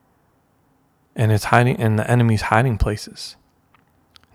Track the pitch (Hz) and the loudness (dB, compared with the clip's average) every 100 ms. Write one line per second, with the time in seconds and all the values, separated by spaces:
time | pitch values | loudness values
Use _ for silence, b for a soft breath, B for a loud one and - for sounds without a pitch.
0 | _ _ _ _ _ _ _ _ _ _ | _ _ _ _ _ _ _ _ _ _
1 | _ - 110 107 - 117 120 - 110 107 | _ -4 0 0 2 2 2 0 0 0
2 | 110 120 117 107 - 110 131 107 - 104 | 0 2 2 0 0 0 0 -2 -4 -6
3 | - - - - _ _ _ _ _ _ | -10 -18 -18 -20 _ _ _ _ _ _
4 | _ _ _ | _ _ _